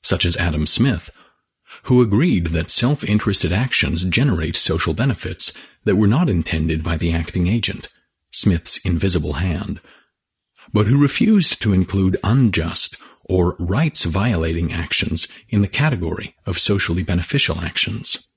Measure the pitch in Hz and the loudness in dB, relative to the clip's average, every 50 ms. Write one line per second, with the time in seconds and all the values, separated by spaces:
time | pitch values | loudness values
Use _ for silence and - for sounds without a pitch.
0 | - - 98 82 - 90 80 - 85 87 78 76 76 - - - 120 139 107 80 | -2 -2 -2 0 0 -2 -2 -2 -2 -2 -2 -2 -2 -2 0 2 2 0 0 -2
1 | - - - - _ _ _ _ _ _ _ _ _ _ - - _ - 123 123 | -8 -14 -20 -20 _ _ _ _ _ _ _ _ _ _ -20 -20 _ 2 4 4
2 | 123 107 98 107 156 180 131 92 82 80 78 82 80 - - - 117 127 147 - | 4 4 4 2 2 2 2 0 0 0 -2 -2 -2 -2 -2 0 0 0 0 -2
3 | - - 107 107 - 110 98 - - 85 87 101 123 127 - - - 71 78 82 | 0 0 0 0 0 0 -2 0 0 0 0 0 0 0 0 0 0 0 -2 -2
4 | 90 92 85 - 135 143 101 85 80 80 - - - - 80 82 - 85 78 90 | -2 -2 0 2 2 2 0 0 -2 -4 -2 -2 -2 0 0 0 0 -2 -2 0
5 | 120 139 113 - - - 90 - - - - - - - _ _ _ 104 98 101 | 0 -2 -2 -2 -6 -10 -6 -4 -6 -6 -6 -8 -20 -20 _ _ _ 0 2 4
6 | 107 101 113 147 180 147 95 85 78 - - 80 78 82 80 80 80 82 82 80 | 4 4 4 4 2 2 0 0 0 -2 -2 -2 0 0 -2 -2 -2 -2 -2 0
7 | - 85 82 85 82 - - 92 87 87 110 117 107 - - - - - _ _ | 0 0 0 0 -2 -2 -2 0 0 2 0 0 -2 -4 -6 -8 -12 -18 _ _
8 | _ _ _ _ _ _ - - - 104 90 82 - - - - - 95 87 80 | _ _ _ _ _ _ -6 0 0 2 0 0 -2 -4 -6 -4 -2 -2 -2 0
9 | 87 98 87 90 73 78 71 69 87 92 82 - - - 71 - _ - - _ | 0 0 0 0 -2 -2 -2 -2 -2 -2 -2 -4 -4 -8 -8 -10 _ -20 -20 _
10 | _ _ _ _ _ _ _ _ _ _ _ _ - - - 104 104 98 127 143 | _ _ _ _ _ _ _ _ _ _ _ _ -20 -4 0 0 2 4 4 4
11 | 143 139 - - - 214 220 202 165 - - - - 110 98 92 92 - - 98 | 4 4 4 2 4 4 6 4 4 2 -2 -2 0 2 2 2 2 2 0 2
12 | 95 92 92 - - 98 113 139 131 110 90 87 80 82 - - - - - - | 2 2 0 0 0 2 4 4 4 4 2 0 -2 -2 -2 -4 -4 -4 -6 -12
13 | - - - _ _ - 92 92 87 90 - - 90 85 95 117 160 156 - - | -20 -20 -20 _ _ 0 2 2 2 2 0 -2 -4 -2 0 0 0 0 0 -2
14 | - 87 80 95 101 123 110 85 80 82 82 85 87 85 - 85 80 - - - | -4 -2 -2 0 0 0 0 0 0 -2 -2 -2 -2 -2 -4 -6 -6 -4 -2 -2
15 | - - 82 85 - - - - _ _ - 104 101 95 - - 143 156 135 95 | -2 -2 -2 -4 -4 -6 -10 -20 _ _ 0 0 0 0 0 0 0 0 0 0
16 | 87 82 82 - - - _ _ _ - 90 - - - 101 98 - - 85 90 | -2 -4 -4 -6 -8 -12 _ _ _ -6 -4 -2 0 0 0 0 0 0 -2 -2
17 | 85 - 92 87 87 - - 139 - - 80 82 85 - - - - - - 110 | -2 0 0 -2 -2 0 -2 0 0 0 -2 -4 -6 -6 -4 -4 -4 -4 -4 -6
18 | - - - - - _ _ | -4 -4 -6 -6 -8 _ _